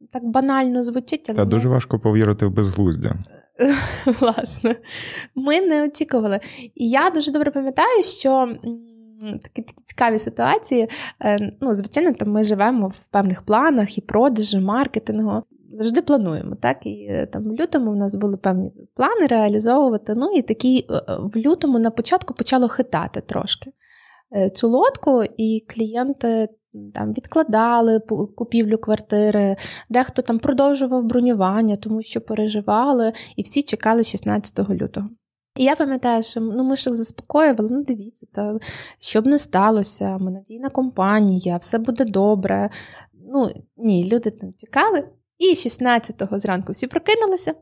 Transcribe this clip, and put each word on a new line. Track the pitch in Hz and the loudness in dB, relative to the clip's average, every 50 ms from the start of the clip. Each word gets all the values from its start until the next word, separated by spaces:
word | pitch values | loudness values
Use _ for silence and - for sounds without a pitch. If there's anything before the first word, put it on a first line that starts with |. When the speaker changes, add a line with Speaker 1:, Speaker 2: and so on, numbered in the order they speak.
| - - - | -20 -14 -12
Speaker 1:
так | 262 240 | -8 -6
банально | 233 226 262 269 269 269 269 269 254 247 247 247 | 0 0 2 2 2 2 2 2 2 0 0 -2
звучить, | 240 240 254 254 - - 302 - - | -2 -4 -4 -4 -4 -6 -6 -6 -4
але | 220 | 0
Speaker 2:
Та | 214 101 | 0 2
Speaker 1:
ми | 101 | 2
Speaker 2:
дуже | 107 113 113 127 | 2 2 2 2
важко | 127 127 120 - - 110 | 2 2 0 0 -4 0
повірити | - 113 107 110 110 104 104 104 110 | 0 2 4 4 4 4 4 2 2
в | 101 | 0
безглуздя. | 95 98 107 98 92 95 101 90 82 - - - - - 95 - - - - _ _ - 240 | 2 2 0 0 2 2 2 2 2 0 -2 -4 -4 -4 -8 -12 -18 -20 -20 _ _ 0 2
Speaker 1:
<laughs> | 277 277 269 - - - - - 269 240 - | 2 2 2 0 -4 -6 -4 -2 -2 0 2
Власне. | 269 233 226 233 240 - - - - 226 220 220 - - - - - - - - - - _ | 2 0 0 0 -4 -6 -8 -2 -2 -2 -2 -2 -6 -14 -14 -14 -12 -12 -12 -12 -14 -12 _
Ми | 269 262 277 294 349 | -6 -2 0 0 2
не | 392 370 311 302 294 | 2 2 2 2 0
очікували. | 294 294 - 311 302 - 247 220 208 196 202 - - - - 247 240 _ | 0 -2 -4 -4 -2 -2 -2 0 0 -2 -4 -4 -8 -16 -18 -20 -20 _
І | - 240 226 | -4 -2 0
я | 240 262 311 381 | 2 2 2 2
дуже | 339 311 294 302 277 | 2 0 -2 0 0
добре | 302 294 294 | 0 0 0
пам'ятаю, | 285 277 269 269 262 - 320 381 494 440 359 | -2 -2 -4 -2 0 2 2 4 4 2 2
що, | - - - - 269 262 262 | 0 -2 -2 0 2 2 4
м, | 254 240 226 - - 233 233 233 233 233 226 226 226 220 220 220 214 214 208 - - | 2 0 -2 -8 -10 -10 -10 -10 -14 -20 -20 -20 -20 -20 -20 -16 -12 -10 -10 -10 -12
такі, | - _ - 226 | -12 _ -12 -12
такі | - - - _ | -12 -18 -18 _
цікаві | - - - 247 233 220 220 | -14 -2 0 2 2 2 0
ситуації. | 220 - - - 233 262 - 440 440 - 277 240 226 226 - - - - - _ - | -2 -4 -4 -2 0 2 2 0 0 0 0 2 0 0 -4 -12 -14 -14 -14 _ -2
Е, | 214 208 208 208 202 - - | 0 0 0 -2 -4 -6 -4
ну, | 269 262 214 | -2 -2 -2
звичайно, | 202 196 202 - 285 339 359 254 | -2 -2 -2 -2 2 2 2 2
там | - 208 208 208 | 0 -2 0 2
ми | 214 214 | 2 2
живемо | 208 214 196 202 226 262 240 202 190 | 2 2 2 2 2 2 2 0 0
в | 190 - | -4 -8
певних | - _ - 202 196 190 185 - - | -18 _ 0 2 2 2 0 -2 0
планах | - 208 220 277 330 294 240 208 202 - - | 0 2 4 4 4 4 2 2 0 -2 -8
і | |
продажі, | - - - 208 240 285 247 220 214 214 - 190 | -8 -2 0 2 2 4 2 0 0 0 0 0
маркетингу. | 190 190 208 247 277 269 - 226 - - 214 214 220 208 202 214 220 - _ _ _ _ - | 0 0 0 0 -2 -2 -2 -6 -6 -4 -4 -2 -2 -2 -2 -4 -6 -10 _ _ _ _ -8
Завжди | 214 220 233 226 294 330 | -4 -4 0 0 0 2
плануємо, | - 294 269 208 180 156 - - - - | 2 2 2 2 0 -4 -4 -6 -8 -10
так? | - - 240 269 - - | -4 -2 -2 -2 -2 -6
І, | 220 208 208 208 202 | -10 -12 -10 -10 -6
е, | 196 - - | -4 -4 -4
там | - - 196 214 | -4 -6 -6 -6
в | 214 220 233 | -6 -4 -4
лютому | 320 339 - 302 247 220 208 | -4 -2 0 0 0 0 0
в | |
нас | 202 202 196 196 | 0 0 -2 -2
були | 196 214 208 196 | -2 -2 -2 -2
певні | 190 - 196 185 185 190 - - - - - _ | 0 0 0 0 0 -2 -4 -8 -14 -20 -20 _
плани | - 247 302 453 466 349 | -2 0 0 2 2 2
реалізовувати. | 262 240 226 214 208 208 214 214 226 247 277 294 262 226 208 214 - 214 | 2 4 2 2 2 2 0 2 2 2 4 4 2 2 -2 -2 -4 -4
Ну, | 226 262 359 415 | -2 -2 0 0
і | 320 - | 0 0
такі, | - 226 226 - 254 262 247 - - | 0 -4 0 2 2 2 4 2 0
е, | - | -2
е, | - - - 92 - | -2 -4 -4 -6 -6
в | 101 196 - | -6 -4 -4
лютому | 226 220 285 349 359 339 294 254 233 | -2 2 2 2 2 2 2 2 2
на | 226 226 | 2 0
початку | 226 - 226 - - 370 - - 254 | 0 -2 -2 0 0 0 0 -4 -8
почало | - - - - 262 247 233 | -6 -2 0 2 2 2 2
хитати | - - 254 - - 160 - - - - | 0 -2 -2 -2 0 -4 -4 -4 -8 -10
трошки, | - - - 180 - 196 - - - 269 - _ _ _ _ - - - - _ _ _ 247 | -8 -6 -6 -6 -4 -4 -6 -8 -8 -18 -20 _ _ _ _ -20 -20 -20 -20 _ _ _ -2
е, | 202 190 196 | 0 0 0
цю | 190 - - 226 | 0 0 2 2
лодку, | 233 262 381 523 539 - - - 269 240 214 - - - | 4 4 4 4 2 0 0 2 4 4 2 0 -2 -2
і | 220 220 220 220 - _ | -2 0 0 -2 -4 _
клієнти, | - 226 226 214 220 233 247 269 277 - - 233 226 226 220 214 220 _ _ _ _ 214 208 202 208 | -6 -4 -4 -2 -2 -2 -2 -2 -2 -2 -2 0 0 0 0 -2 -4 _ _ _ _ -18 -18 -12 -8
там, | 208 214 214 214 | -6 -6 -4 -4
відкладали | 233 - - - 330 320 - 208 220 226 233 240 233 233 226 220 214 | -6 -8 -2 0 0 2 2 2 2 2 4 4 4 4 4 2 2
пу-, | 220 220 220 - 208 202 - | 0 -2 -4 -4 -4 -6 -6
купівлю | - 233 233 - 233 226 208 220 220 | -10 -8 -2 0 0 2 2 0 -2
квартири, | 220 - 214 214 - _ - 208 208 214 208 208 202 196 196 196 - - - - - _ | 0 -2 -2 -2 -2 _ 0 2 2 4 2 2 2 2 0 -2 -6 -12 -12 -14 -12 _
дехто | 226 247 262 - - - 254 | 0 0 0 0 -2 -4 -2
там | - 233 226 | 0 -2 0
продовжував | - - 277 247 277 277 285 269 269 254 254 254 240 | 0 0 2 4 4 4 4 2 0 0 0 0 0
бронювання, | 226 240 247 240 247 240 208 185 185 196 220 233 214 208 | 2 2 2 2 2 2 2 2 2 2 2 2 2 0
тому | 202 - 214 214 220 220 | -2 -4 -4 -4 -4 -6
що | - - 226 | -6 -8 -8
переживали, | 226 - 220 214 214 214 208 214 202 - 208 220 247 285 277 247 226 220 226 - - - - | -6 -4 -4 -2 -2 -2 -2 -2 -2 0 2 2 2 2 2 2 2 0 -2 -4 -12 -14 -10
і | - 208 | -8 -6
всі | - - 277 285 | -2 -2 -2 -2
чекали | - - - - 220 226 233 226 | -2 -4 -2 0 2 2 2 2
шістнадцятого | - - 196 - 214 208 214 208 - - - 202 202 196 | 0 -2 -4 -4 -2 -2 -2 -2 -4 -4 -4 -2 -2 -2
лютого. | - - - - - 202 214 233 _ _ _ _ _ _ _ _ | -2 -2 -6 -6 -6 -8 -8 -10 _ _ _ _ _ _ _ _
І | - 254 | 0 2
я | 262 302 | 2 2
пам'ятаю, | 311 320 277 269 254 - 247 233 226 226 | 2 0 -2 -2 -2 0 0 0 0 0
що, | - - 233 | -2 -4 -4
ну, | 226 226 208 240 262 | -4 -4 -2 -2 0
ми | 262 269 | 0 0
ж | 269 - 262 | -2 -2 -2
їх | 240 | -2
заспокоювали: | 226 226 226 - - - _ - 294 320 302 262 220 214 220 240 | -2 -4 -6 -8 -10 -16 _ 2 4 4 4 4 2 0 -2 -2
«Ну, | 277 285 | -4 -2
дивіться, | 269 254 214 196 220 - - - _ _ | -4 -6 -6 -6 -16 -20 -20 -20 _ _
та | - 202 208 214 220 - - - - - - - _ | -8 -6 -6 -6 -6 -8 -10 -14 -14 -16 -18 -18 _
що | - - - 220 220 | -10 -2 0 2 2
б | |
не | 262 294 294 | 4 2 2
сталося, | - - - 185 196 214 220 214 196 - - - 202 196 190 190 | 2 0 2 2 4 4 4 2 0 -2 -4 -4 -4 -4 -4 -4
ми | 190 185 | -4 -4
надійна | 185 190 196 _ 220 233 254 277 | -6 -8 -12 _ -16 -10 -10 -6
компанія, | 269 - 262 254 - - 190 196 208 214 208 202 185 185 175 180 175 | -2 -2 -2 -2 0 0 2 2 4 4 4 4 2 2 0 -2 -2
все | 175 - - - 226 | -2 -2 -2 -2 -2
буде | 226 226 240 233 262 | -2 -2 0 0 0
добре». | 226 196 196 196 208 214 196 185 190 190 196 202 202 - - - - - - - _ _ _ 185 202 254 | 0 2 2 4 4 2 2 0 -2 -2 -2 -2 -4 -6 -10 -18 -18 -20 -20 -20 _ _ _ -18 -4 -2
Ну, | 277 247 196 - - - _ _ | -2 0 0 -4 -8 -16 _ _
ні, | - 226 226 196 175 175 185 226 | -4 0 2 2 2 2 2 0
люди | 240 233 214 | 0 0 -2
там | 208 - 202 185 185 | -6 -6 -14 -16 -16
тікали. | _ - - - 269 330 440 403 302 285 - - _ _ _ _ _ | _ -20 -4 0 2 2 2 2 0 -2 -4 -14 _ _ _ _ _
І | 339 381 349 | 2 2 4
шістнадцятого | - - 240 - - 247 247 240 233 226 - 220 - 196 196 208 202 | 4 0 -4 -4 -2 0 2 2 2 0 -2 -8 -8 -6 -4 -4 -4
зранку | 202 208 185 180 190 - 196 | -4 -2 -4 -4 -4 -6 -6
всі | - - | -6 -6
прокинулися: | 254 - 339 339 - 427 466 453 403 370 359 - - 320 - | -4 -4 -4 0 2 2 2 2 0 0 -2 -4 -6 -8 -8